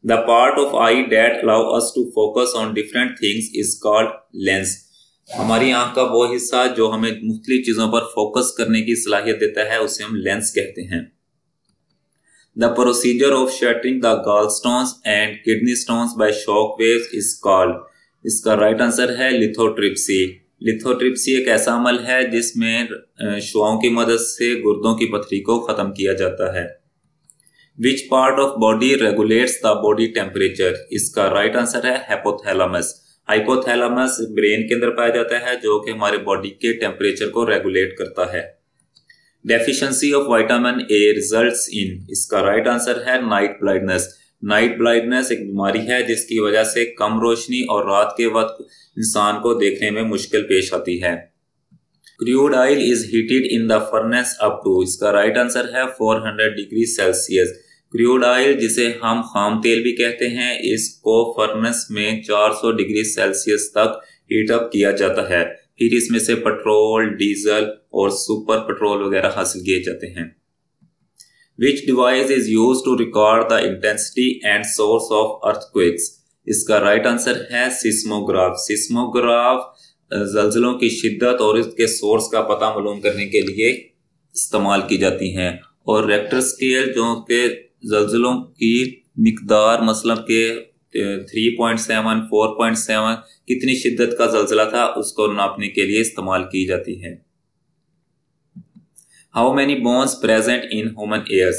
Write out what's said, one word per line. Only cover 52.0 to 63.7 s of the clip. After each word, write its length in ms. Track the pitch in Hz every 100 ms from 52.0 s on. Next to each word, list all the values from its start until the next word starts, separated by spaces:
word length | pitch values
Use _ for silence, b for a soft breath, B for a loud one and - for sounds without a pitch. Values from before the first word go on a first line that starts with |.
| b _
Crude 300 | 117 131 143
oil 240 | 131 131 143
is 220 | - 117
heated 440 | 104 113 113 127 - 117
in 80 | 113
the 160 | 110
furnace 520 | - 110 113 120 120 -
up 120 | 107 - -
to, 160 | 92
इसका 280 | 92 - 104
right 260 | 101 120 113
answer 380 | 120 123 120 123
है 100 | 131
फ़ोर 420 | - 110 110 110
हंड्रेड 280 | 107 110 104
डिग्री 300 | 101 107 113
Celsius। 840 | - 92 92 - 110 92 - b b _
क्रूड 320 | 113 117 127
ऑयल 340 | 123 127 135 139
जिसे 420 | 113 117 117 117
हम 180 | 113 117
खाम 400 | 117 101 104 110
तेल 220 | 113 113
भी 80 | 120
कहते 340 | 120 117 120 123
हैं 340 | 120 123 120
इसको 760 | - 113 - - 107 113 117 117
फर्नेस 480 | 107 110 117 117 -
में 320 | 104 104 110
चार 300 | 110 104 107
सौ 180 | 107 113
डिग्री 320 | 110 98 107
सेल्सियस 680 | 110 - 98 95 - 104 -